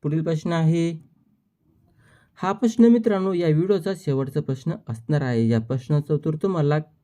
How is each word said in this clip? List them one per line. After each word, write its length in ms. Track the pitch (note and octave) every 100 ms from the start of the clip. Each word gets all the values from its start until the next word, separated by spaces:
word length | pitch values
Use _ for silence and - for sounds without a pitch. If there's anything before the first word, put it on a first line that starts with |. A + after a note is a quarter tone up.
पुढील 200 | D3+ D#3
प्रश्न 300 | E3 D#3+ E3+
आहे, 560 | E3+ D#3+ E3 E3 E3 - _ _ _ _ _ _ _ _ _ _ _ _ _
हा 100 | F#3
प्रश्न 340 | G3+ A#3 A#3 A#3
मित्रांनो 480 | A#3 A3 G3+ F#3+
या 140 | F3+ E3+
व्हिडिओचा 460 | D3+ F#3 G3 E3 F#3
शेवटचा 460 | - C3+ C3+ D3
प्रश्न 300 | - C3 - - -
असणार 320 | A#2 - D3+
आहे. 260 | C3+ A#2+ A2+
या 120 | A2+
प्रश्नाचं 540 | A2+ C3 - D3 D3
उत्तर 220 | D3+ D3+ D#3
तुम्हाला 440 | G3 F#3 C#3+ D3+ D#3 _